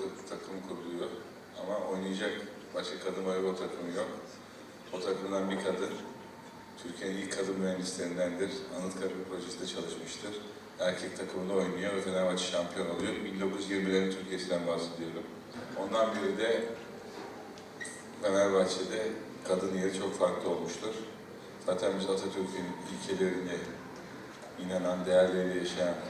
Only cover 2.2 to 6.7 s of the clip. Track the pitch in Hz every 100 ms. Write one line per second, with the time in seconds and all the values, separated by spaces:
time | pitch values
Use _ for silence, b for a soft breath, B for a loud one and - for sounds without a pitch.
2.2 | 104 92 - - - 90 90 92 95 92
3.2 | 92 92 95 92 92 - 87 - - -
4.2 | - - - - - - - 95 98 95
5.2 | 95 98 95 95 95 90 92 92 - -
6.2 | - - - - -